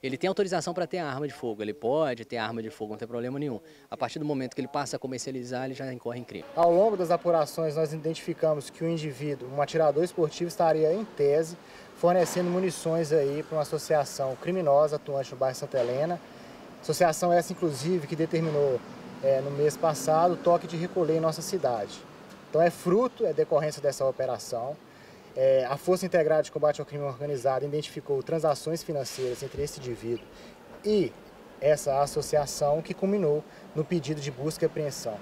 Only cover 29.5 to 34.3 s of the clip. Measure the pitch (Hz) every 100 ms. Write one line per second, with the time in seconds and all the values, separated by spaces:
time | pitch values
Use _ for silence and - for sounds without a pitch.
29.5 | - 143 - 127 113 113 117 - - -
30.5 | - - - 208 214 147 - - - -
31.5 | - 143 147 - 135 143 - 139 151 139
32.5 | - 147 151 160 175 190 208 165 147 -
33.5 | - - - 156 175 131 151 143